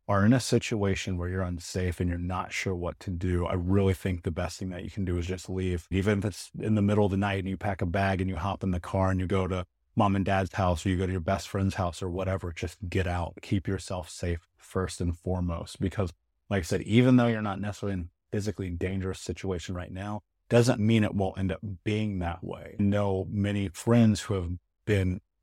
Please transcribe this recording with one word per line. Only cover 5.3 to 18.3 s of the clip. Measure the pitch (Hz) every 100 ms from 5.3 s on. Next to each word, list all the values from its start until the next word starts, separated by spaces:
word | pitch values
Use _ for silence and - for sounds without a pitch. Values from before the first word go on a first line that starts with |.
| 92 -
leave. | 92 92 87 -
Even | 95 98 101
if |
it's | 87 - - -
in | 104
the | 110
middle | 101 104
of | 101
the | 95
night | 101 98
and | 92
you | 92
pack | 104 95
a | 92
bag | 95 98 95
and | 95
you | 90
hop | 98 95
in | 95
the | 90
car | - 98 95
and | 92
you | 90
go | 98 92
to | 92 85 _ _
mom | - 101 98
and |
dad's | 95 95 95
house, | - 90 85 98
or |
you | 90
go | 92
to |
your | 92
best | 80 95 -
friend's | 101 98
house | 98 87 -
or | 95
whatever, | 87 92 95 87
just | 82 87 - 90
get | 95 90
out. | 87 85 -
Keep | - 101 98
yourself | 95 - 90 85
safe | - 90 85 _ _
first | - 95 90 -
and | 87 85
foremost, | 92 92 87 85 - -
because, | 95 - 90 - _ _ -
like | 101
I |
said, | 85 98
even | - 113 127 127
though | 120
you're | 113
not | 107 92
necessarily | 104 - 101
in | 95
a | 85 _ _